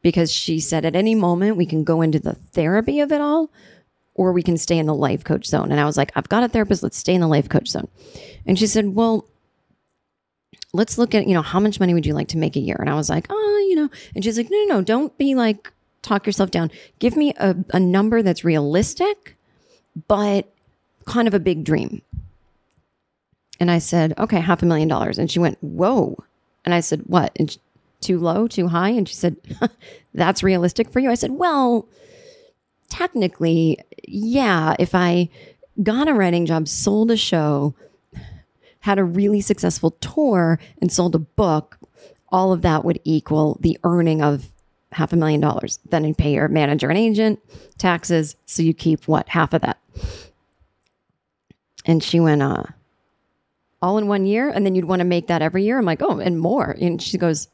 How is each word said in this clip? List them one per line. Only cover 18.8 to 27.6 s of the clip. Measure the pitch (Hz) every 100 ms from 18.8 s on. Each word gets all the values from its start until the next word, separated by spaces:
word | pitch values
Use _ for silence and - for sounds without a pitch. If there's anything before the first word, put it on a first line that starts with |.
| - - 381 415 - _ _ _ _ _ _ 165 -
but | 208 208 202 - _ _ _ _ _
kind | - 233 233
of |
a | 196
big | 180 160
dream." | 151 156 - - _ - - _ _ _ _ _ _ _ _ _ _ _ _ -
And | 175
I | 170
said, | - 170 160 -
"Okay, | 208 196
half | 170 -
a | 175
million | 156 156
dollars." | 147 - -
And | 160
she | 170
went, | 170 -
"Whoa." | 151 165 185 254 139 - - _ _ _
And | -
I | 175
said, | 160 156 -
"What? | 180 160 -
And | 151
sh-, | -